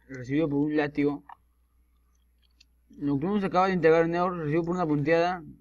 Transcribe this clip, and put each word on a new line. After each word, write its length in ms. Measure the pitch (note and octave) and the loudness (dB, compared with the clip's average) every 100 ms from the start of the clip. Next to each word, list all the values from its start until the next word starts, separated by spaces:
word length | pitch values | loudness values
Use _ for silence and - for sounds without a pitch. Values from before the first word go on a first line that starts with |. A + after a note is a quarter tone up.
| - | -16
recibido 400 | C3 B2 C#3+ D#3+ | -14 -4 0 0
por 100 | C#3+ | 0
un 160 | D3+ D3+ | 0 0
látigo. 480 | C#3+ D3 C#3+ C#3+ - - _ _ _ _ _ _ _ _ _ _ _ _ _ _ _ - | -2 0 -2 -2 -12 -20 _ _ _ _ _ _ _ _ _ _ _ _ _ _ _ -8
Nocturno 420 | C#3+ C#3 F3 G#3 | -4 -2 -2 -2
se 80 | F#3+ | 0
acaba 200 | F3+ F#3+ | 0 2
de 60 | |
integrar 340 | F#3 D#3+ E3 E3 | 4 4 6 4
Neo, 200 | E3+ F3+ | 0 -2
recibido 340 | F3 D3+ E3 | -2 -2 -2
por 120 | E3+ F3+ | 0 -2
una 120 | D#3+ | 0
punteada. 560 | D3 C#3+ E3 F3 F3+ D3 - | 0 2 2 2 -2 -12 -20